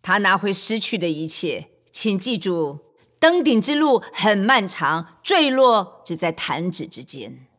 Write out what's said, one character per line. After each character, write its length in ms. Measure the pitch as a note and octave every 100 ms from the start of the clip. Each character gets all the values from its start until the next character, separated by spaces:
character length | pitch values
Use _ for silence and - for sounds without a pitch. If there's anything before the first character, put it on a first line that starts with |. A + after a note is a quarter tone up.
他 180 | - G3
拿 200 | G3 F#3+
回 140 | G#3
失 260 | F#3+ - A3
去 180 | - G#3+
的 120 | E3+
一 180 | D3+ D#3+
切。 440 | - E3+ A#2+ - _ _
请 280 | - A3 G3
记 200 | F#3+ A3
住， 560 | G3 E3+ D3+ D3 _ _ _ _
登 240 | D#4+ F4
顶 180 | D4+ A3+
之 140 | -
路 240 | D4 D4+ A#3+ -
很 260 | - G#3+ G#3
漫 300 | G3+ A3 F#3+
长， 500 | - D3 D#3+ E3 _
坠 280 | - F#4+ D4
落 500 | C4 B3+ A3 F#3 -
只 120 | - D#3+
在 140 | E3+
弹 400 | E3 - B2+ F3
指 160 | E3 C3+
之 160 | -
间。 440 | C3 C#3 G#2+ C3 C3